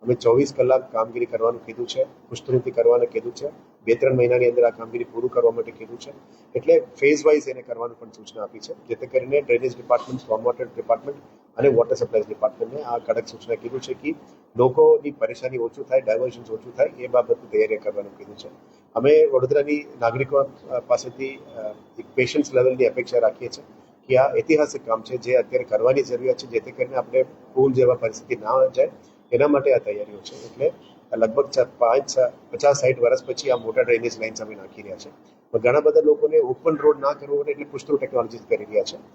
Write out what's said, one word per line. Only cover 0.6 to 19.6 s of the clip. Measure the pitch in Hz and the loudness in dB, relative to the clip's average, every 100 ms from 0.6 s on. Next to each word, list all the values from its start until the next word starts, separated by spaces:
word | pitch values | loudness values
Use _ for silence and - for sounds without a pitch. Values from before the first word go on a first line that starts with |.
| 127 131 - | 2 2 0
કામગીરી | 113 113 120 120 | -6 -4 -4 -6
કરવાનું | 113 113 120 - | -2 -2 -4 -10
કીધું | 113 120 | -10 -8
છે, | 131 | -4
પુષ્ટિ | 131 - _ 117 - 127 127 | -6 -6 _ -16 -2 -2 -2
કરવાનું | 123 113 120 120 | 0 4 4 2
કીધું | - 117 117 | -4 -8 -10
છે, | 143 - _ _ - | -12 -12 _ _ -2
બે | 117 | 2
ત્રણ | 131 127 | 2 2
મહિનાની | 123 123 123 | 2 4 2
અંદર | 120 | 4
આ | 117 | 2
કામગીરી | 113 113 117 | 0 -10 -8
પૂરું | 117 113 123 | -8 -6 -4
કરવા | 123 117 | 2 2
માટે | 113 113 | 0 -8
કીધું | 107 110 120 | -10 -16 -18
છે. | - 139 _ _ _ 127 | -18 -20 _ _ _ -8
એટલે | 139 165 | 2 2
ફેઝ | 165 - 139 151 147 | 2 0 2 2 2
વાઇઝ | 151 135 | 2 0
એને | 127 | -12
કરવાનું | 120 113 117 117 | -12 -10 -10 -12
પણ | 117 | -20
સૂચના | 104 107 113 | -20 -20 -14
આપી | 101 113 | -14 -14
છે, | - | -16
જેથી | - - 113 127 | -16 -10 -10 -2
કરીને | 131 123 143 | -4 0 -2
ડ્રેનેજ | 139 120 127 120 | 2 0 0 -8
ડિપાર્ટમેન્ટ, | 123 120 - 127 | -2 -2 -2 -10
સ્ટોર્મ | - 110 | -4 -2
વોટર | 120 120 123 | -2 -4 -8
ડિપાર્ટમેન્ટ | - 113 117 139 143 - _ _ - | -10 -4 -4 -4 -14 -16 _ _ 0
અને | 135 | 2
વોટર | 113 117 - | 4 2 0
સપ્લાય | 110 110 107 | -2 -2 -4
ડિપાર્ટમેન્ટને | 107 107 - 113 135 | -4 -4 -4 -8 -8
આ | 135 120 | -8 -8
કડક | - 113 113 | -4 -4 -4
સૂચના | 113 - 113 | -14 -8 -8
કીધું | 117 127 | -6 -10
છે | 127 | -10
કે | 131 143 160 - _ _ - | -10 -8 -10 -14 _ _ 0
લોકોની | 127 131 156 156 143 | 0 6 6 6 2
પરેશાની | - 113 117 127 131 | -4 -6 -4 -8 -6
ઓછું | 113 - 131 | -6 -8 -2
થાય, | 131 | -2
ડાયવર્ઝન્સ | 123 110 127 117 117 | 0 -2 -2 -6 -12
ઓછું | 110 127 123 | -12 -12 -2
થાય, | 143 131 | -2 -2
એ | 123 | -2
બાબતની | 123 117 117 107 | 0 2 -2 -2
તૈયારી | 107 107 107 | 0 0 -2
કરવાનું | 107 104 101 - | -6 -8 -12 -14
કીધું | 104 104 | -20 -20
છે. | - - _ _ _ 113 | -20 -20 _ _ _ -2
અમે | 131 151 156 | 4 6 6
વડોદરાની | 131 127 143 | 4 2 0